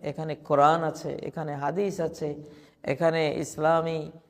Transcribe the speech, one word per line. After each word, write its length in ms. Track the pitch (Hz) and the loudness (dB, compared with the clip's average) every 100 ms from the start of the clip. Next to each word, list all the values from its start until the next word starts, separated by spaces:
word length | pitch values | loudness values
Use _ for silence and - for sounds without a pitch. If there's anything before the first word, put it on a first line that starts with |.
| 147 | -8
এখানে 240 | 143 160 147 - | -6 -8 -8 0
কোরআন 320 | 143 147 165 160 | 6 8 6 0
আছে, 200 | - - - - | -4 -8 -6 -8
এখানে 240 | 170 156 143 | -8 -6 -4
হাদিস 320 | 143 170 202 - 160 | -2 0 -2 -2 -4
আছে, 220 | 160 151 147 147 - - _ - | -2 -6 -6 -12 -20 -20 _ -4
এখানে 300 | 135 165 165 156 - | 2 2 2 0 -2
ইসলামী 560 | 147 - 156 165 165 160 156 - | -6 0 2 2 0 -4 -6 -14